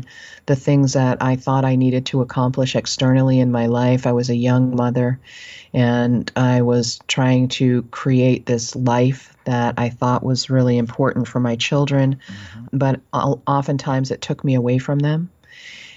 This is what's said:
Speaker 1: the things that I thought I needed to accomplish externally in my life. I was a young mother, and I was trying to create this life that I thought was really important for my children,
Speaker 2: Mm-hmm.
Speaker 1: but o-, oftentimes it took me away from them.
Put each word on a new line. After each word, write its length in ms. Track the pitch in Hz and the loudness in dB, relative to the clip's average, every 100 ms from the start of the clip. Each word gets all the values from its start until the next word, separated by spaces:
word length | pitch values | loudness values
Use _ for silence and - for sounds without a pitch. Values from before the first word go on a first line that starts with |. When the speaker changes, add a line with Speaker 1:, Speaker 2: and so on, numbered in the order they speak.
| 123 - - - - | -6 -18 -20 -14 -2
Speaker 1:
the 100 | 135 | -2
things 380 | - 143 135 | 2 2 2
that 280 | 135 127 - | 2 0 0
I 140 | 131 131 | 0 -2
thought 300 | 135 135 135 | 0 0 2
I 100 | 127 | 2
needed 300 | 127 127 131 | 2 0 -2
to 140 | 139 | -4
accomplish 520 | 123 - 127 127 131 123 | -2 -2 -2 0 -2 -2
externally 640 | - - 131 131 131 131 | -4 -2 2 4 4 4
in 100 | 123 | 2
my 140 | 120 117 | 2 0
life. 420 | 120 123 127 127 | 2 2 2 2
I 60 | |
was 160 | 120 123 | 0 0
a 60 | 120 | 0
young 420 | 123 127 127 123 | 2 2 2 0
mother, 420 | 123 123 123 131 - - - - - | 0 0 -2 -4 -10 -20 -20 -20 -6
and 580 | 127 120 120 120 120 - - | 0 2 2 2 0 -2 0
I 240 | 127 123 | 2 2
was 380 | 120 120 120 - - | 2 0 -2 -6 -6
trying 400 | - 127 127 127 | 0 2 2 0
to 320 | - 127 123 120 | 0 2 0 -2
create 540 | - 139 127 127 120 - | -6 0 2 4 2 0
this 280 | 120 117 | -4 -4
life 640 | - 123 120 127 131 - _ | -4 0 2 2 0 -10 _
that 300 | - 123 120 120 | -4 -2 -2 -2
I 120 | 120 | -4
thought 340 | 120 123 123 | -2 -2 0
was 260 | 127 127 - | -2 -4 0
really 280 | 131 123 120 | 0 2 0
important 500 | 117 - 135 - 117 | -2 -2 -2 0 -4
for 140 | 127 | -2
my 160 | 123 117 | -2 -2
children, 580 | - 147 139 139 135 135 | -2 0 0 2 0 -2
Speaker 2:
Mm-hmm. 600 | - - - 113 120 135 | -10 -20 -18 -18 -6 -2
Speaker 1:
but 240 | 135 127 - | 0 -2 -4
o-, 300 | 139 139 - - | -4 -2 -4 -2
oftentimes 640 | 139 139 139 - 131 131 | -2 -2 -4 -2 -4 -2
it 120 | 123 | -6
took 240 | - 151 143 | -8 -4 0
me 80 | 131 | 0
away 220 | 120 127 | 2 -2
from 220 | 139 143 | 0 -2
them. 300 | 147 160 175 _ _ - - - - | 0 -2 -4 _ _ -20 -20 -20 -20